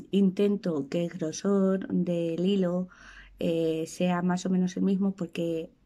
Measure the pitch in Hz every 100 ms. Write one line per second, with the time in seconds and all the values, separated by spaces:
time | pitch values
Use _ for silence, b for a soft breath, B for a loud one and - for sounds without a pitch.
0 | - 196 196 185 202 202 190 156 139 175
1 | 170 170 160 156 196 196 190 190 190 185
2 | 175 170 165 165 185 202 175 180 185 B
3 | B B B - 180 165 165 160 160 -
4 | 180 175 180 180 190 185 180 185 185 196
5 | 196 196 170 - 170 165 165 _